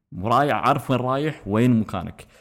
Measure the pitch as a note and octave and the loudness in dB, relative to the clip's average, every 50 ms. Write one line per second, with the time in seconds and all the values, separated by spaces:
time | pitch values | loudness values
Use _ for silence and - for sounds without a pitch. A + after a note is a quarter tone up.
0 | _ _ - F2 F2+ A2 A#2 B2+ C#3+ D3 A#2 G#2+ D#2+ A#2+ C#3+ C3 - - C3 A#2+ | _ _ -12 -8 -2 0 2 2 2 2 0 0 0 0 0 0 0 -2 -2 -2
1 | B2 B2+ C3 C3+ D3 D#3 C#3+ - - G2 G2+ A2 A#2+ B2+ B2+ A2+ G#2+ - - F#2+ | 0 -2 -2 -2 -2 -4 -6 -8 -6 -2 0 2 4 4 4 2 0 -2 -6 -8
2 | E2+ E2+ - - - - _ _ | -8 -10 -12 -16 -20 -20 _ _